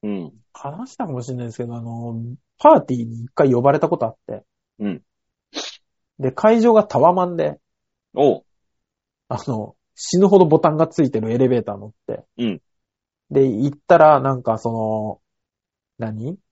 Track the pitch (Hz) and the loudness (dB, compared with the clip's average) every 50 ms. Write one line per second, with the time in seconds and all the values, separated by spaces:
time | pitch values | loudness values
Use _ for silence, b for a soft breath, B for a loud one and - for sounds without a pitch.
0 | - 104 101 95 85 76 - 110 _ _ _ - - 143 147 180 247 262 - _ | -8 -8 -8 -8 -10 -12 -16 _ _ _ _ -16 -14 -14 -12 -12 -14 -16 -10 _
1 | 247 180 139 123 120 127 131 123 123 120 110 - 123 120 120 120 117 117 117 117 | -10 -8 -8 -10 -10 -10 -10 -10 -10 -12 -10 -10 -10 -10 -10 -12 -12 -12 -12 -12
2 | 117 117 117 113 117 120 123 - _ _ _ _ - 294 320 - - - 127 123 | -12 -10 -10 -10 -12 -12 -14 -18 _ _ _ _ 4 4 4 4 2 -2 -6 -6
3 | 117 117 113 117 117 120 _ - 151 139 123 120 120 139 143 151 - 151 170 - | -6 -8 -10 -12 -14 -14 _ 0 2 2 2 2 2 2 0 0 0 -2 -2 -4
4 | 120 113 - _ _ - - 98 _ _ _ _ _ _ _ _ - 101 - - | -4 -8 -8 _ _ -14 -14 -14 _ _ _ _ _ _ _ _ -8 -8 -8 -8
5 | _ _ _ _ _ _ _ _ _ _ B B B B B B _ _ _ _ | _ _ _ _ _ _ _ _ _ _ B B B B B B _ _ _ _
6 | _ _ _ _ 139 131 131 - - 214 226 233 220 240 226 214 202 - - 131 | _ _ _ _ -6 -6 -4 2 4 4 4 6 4 4 4 4 2 2 0 4
7 | 131 170 180 185 180 180 175 165 156 151 143 _ _ _ _ _ _ _ _ _ | 4 4 4 4 0 -2 -2 -4 -4 -4 -4 _ _ _ _ _ _ _ _ _
8 | _ _ _ - 143 143 101 - _ _ _ _ _ _ _ _ _ _ _ _ | _ _ _ 2 2 2 2 0 _ _ _ _ _ _ _ _ _ _ _ _
9 | _ _ _ _ _ _ 120 117 - - 127 110 104 107 _ _ _ _ _ _ | _ _ _ _ _ _ -12 -10 -8 -8 -8 -8 -8 -12 _ _ _ _ _ _
10 | - - - 180 190 196 202 196 185 156 147 160 - 165 151 151 160 160 - - | -12 -4 0 2 4 6 6 6 6 6 4 2 2 2 2 2 -2 -2 0 -2
11 | 156 127 - 110 110 110 113 120 131 123 127 120 110 - 104 101 98 107 - _ | -2 -2 -2 -4 -4 -2 0 0 2 2 2 0 -2 -4 -10 -12 -12 -18 -20 _
12 | _ - - - - _ _ - 120 113 95 76 _ _ _ _ _ _ _ _ | _ -12 -12 -12 -12 _ _ -6 -6 -6 -6 -8 _ _ _ _ _ _ _ _
13 | _ _ _ _ _ _ - 139 135 135 113 107 131 143 143 - _ _ 180 170 | _ _ _ _ _ _ 2 2 2 2 2 -2 -2 -4 -4 -8 _ _ 6 8
14 | 156 156 151 135 131 135 135 127 123 - 113 110 - 117 113 117 110 110 110 107 | 8 6 6 4 2 -2 -4 -4 -2 -4 -4 -2 -4 -6 -4 -4 -4 -4 -4 -4
15 | 107 107 104 _ _ _ _ _ _ _ _ _ _ _ _ _ _ _ _ _ | -6 -8 -10 _ _ _ _ _ _ _ _ _ _ _ _ _ _ _ _ _
16 | 110 110 110 107 113 139 180 196 _ _ | -10 -10 -10 -10 -10 -10 -12 -12 _ _